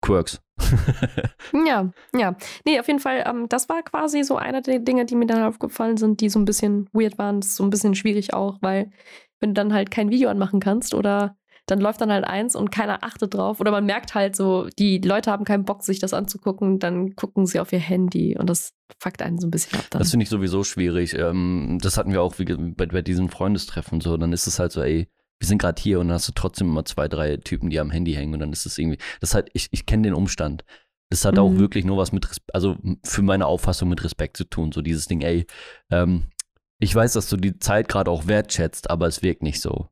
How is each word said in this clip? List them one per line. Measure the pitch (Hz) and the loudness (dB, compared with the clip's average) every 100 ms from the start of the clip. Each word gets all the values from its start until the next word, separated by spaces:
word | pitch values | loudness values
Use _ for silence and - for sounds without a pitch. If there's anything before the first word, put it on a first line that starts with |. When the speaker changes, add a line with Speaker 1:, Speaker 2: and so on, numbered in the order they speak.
| - | 4
Speaker 1:
Quirks. | 98 82 - _ - | 2 2 -6 _ -2
<laughs> | - 131 - - - - - _ - 285 320 | 2 4 2 0 -2 -2 -6 _ -4 0 2
Speaker 2:
Ja, | 233 185 - - 247 | 2 0 -4 -4 0
ja. | 202 185 - - - | 0 -2 -10 -6 0
Nee, | 294 | 2
auf | 240 | 2
jeden | 285 | 0
Fall, | 277 262 - | 2 0 -2
ähm, | 240 233 | -2 -2
das | 254 - | -2 0
war | 330 | -4
quasi | 330 302 302 294 | -2 -2 0 0
so | 277 262 | 0 0
einer | - 262 | 0 -4
der | 262 254 | 0 0
Dinge, | 240 254 240 | 2 2 2
die | 240 | 2
mir | 233 | 2
dann | 226 | 2
aufgefallen | 220 220 226 - 226 220 | 2 0 -6 -2 0 2
sind, | 220 208 | 2 2
die | 214 | 2
so | 208 | 4
ein | 202 | 4
bisschen | 208 208 202 202 | 2 2 0 0
weird | 214 220 202 | 0 0 0
waren. | 202 202 | -2 -2
Das | 202 | -2
ist | - | 0
so | |
ein | 196 | 0
bisschen | 202 208 196 | 2 2 2
schwierig | 214 208 196 | 2 0 0
auch, | - 196 196 | -2 -2 -2
weil | 190 190 202 _ - - _ _ | 0 0 -2 _ -20 -20 _ _
wenn | 214 | 0
du | 208 | 2
dann | 208 | 2
halt | 208 196 | 2 0
kein | - 208 | 0 2
Video | 247 254 | 4 2
anmachen | 202 190 196 | 2 2 2
kannst | 196 214 - | 2 0 0
oder | - 202 202 202 202 _ _ - | 0 2 2 0 -4 _ _ -2
dann | 196 | 0
läuft | 202 220 | 2 0
dann | 220 | 0
halt | 202 - | 0 0
eins | 190 233 - | -4 -4 -2
und | 202 | -2
keiner | 202 208 196 | -2 -2 -4
achtet | 233 - 202 | -6 -6 -4
drauf | 196 190 214 | -2 -2 0
oder | 214 | 0
man | 208 202 | 2 0
merkt | 208 - | -2 -4
halt | 214 202 196 | 0 0 2
so, | 196 185 - - | 2 2 -2 0
die | 202 185 | 2 4
Leute | 185 202 226 | 2 2 2
haben | 202 208 | -2 0
keinen | 202 196 | 0 0
Bock, | 202 | -4
sich | - 190 | -2 -2
das | 190 | -2
anzugucken, | 196 196 202 - 190 202 190 | -2 -4 -4 -4 0 2 2
dann | 180 180 190 196 | 0 -2 -4 -4
gucken | 208 - 185 | -4 0 2
sie | 170 | 0
auf | 170 | 0
ihr | 180 | -2
Handy | 160 185 185 180 - - | 0 2 2 2 0 0
und | 175 | 0
das | 170 - _ _ - | 0 -4 _ _ -10
fuckt | - - | -10 -6
einen | - 170 | -6 -4
so | 175 | -2
ein | |
bisschen | 165 - - | -4 -4 -6
ab | - | -6
dann. | - | -2
Speaker 1:
Das | 90 | 2
finde | 117 | 2
ich | 104 | 2
sowieso | 107 95 95 | 0 0 0
schwierig. | 98 - 87 90 87 - | -2 -2 0 0 -2 0
Ähm, | 85 90 90 90 69 87 | 0 0 0 0 -2 -2
das | 95 107 | 0 0
hatten | 95 | 0
wir | 98 | 2
auch | 90 - | 0 -2
wie | 87 | -4
ge-, | 82 | -2
bei, | 85 82 87 | -4 -4 -2
bei | 92 | -2
diesen | 87 90 90 | -2 0 0
Freundestreffen | - 95 101 - - - 82 | -2 -2 0 -2 -8 -4 -4
so. | 85 82 | -2 0
Dann | 85 | 0
ist | 85 - | -2 -2
es | - | -2
halt | 82 | -2
so, | - | 0
ey, | 67 80 87 _ _ _ | 0 0 -2 _ _ _
wir | 80 | 0
sind | 104 | 2
grad | 92 87 | 2 0
hier | - 92 | 0 2
und | 87 | 2
dann | 85 | 0
hast | - | -2
du | |
trotzdem | - 92 - 92 | -2 -4 -2 0
immer | 78 78 | 0 -2
zwei, | - 76 | -4 -2
drei | 76 76 73 | -2 -2 -2
Typen, | - 76 87 | -4 -4 -2
die | 78 | -2
am | 76 | -2
Handy | 80 85 | -2 -2
hängen | 73 73 | -2 -4
und | 78 | -4
dann | 76 | -4
ist | - - | -6 -8
es | - | -4
irgendwie, | 82 76 - - | -2 -2 -8 -8
das | - | -2
ist | 107 | 0
halt, | - | -2
ich, | - - | -6 -6
ich | - - | -6 0
kenn | 110 | 2
den | 107 | 2
Umstand. | 82 92 - 76 76 - - _ _ _ | 2 -2 -2 -4 -6 -12 -20 _ _ _
Das | 90 | -2
hat | 104 98 | 2 4
auch | 98 | 6
Speaker 2:
Mhm. | 92 | 6
Speaker 1:
wirklich | 98 98 92 | 2 2 -2
nur | 98 | 0
was | 92 | 0
mit | 92 - | -2 -4
Res-, | - - | -8 -6
also | 98 95 90 | 0 0 0
m-, | 92 87 - | -4 -6 -4
für | - | 0
meine | 98 98 85 | 2 4 2
Auffassung | 87 - 90 90 | 2 2 0 0
mit | 87 | 0
Respekt | 85 - 76 - | -4 -4 -6 -4
zu | |
tun, | 82 - 80 | -8 -4 -4
so | 69 | -2
dieses | 76 80 - | -2 -2 -2
Ding, | 85 | -2
ey, | 73 85 85 - - - _ | 0 0 -2 -10 -20 -20 _
ähm, | 87 87 90 - _ - _ _ _ | 2 4 2 0 _ -18 _ _ _
ich | 107 | 2
weiß, | 113 117 | 4 4
dass | 117 - | 2 0
du | 101 | 0
die | 95 90 | 0 -2
Zeit | - 104 107 | 0 2 2
grad | 101 90 | 0 0
auch | 85 78 | 0 2
wertschätzt, | 107 104 - 82 - - | 0 0 -2 -2 -2 -4
aber | 85 85 | 0 0
es | - | 0
wirkt | 95 82 | -2 0
nicht | 78 73 | -2 -4
so | - 69 - | -4 -4 -6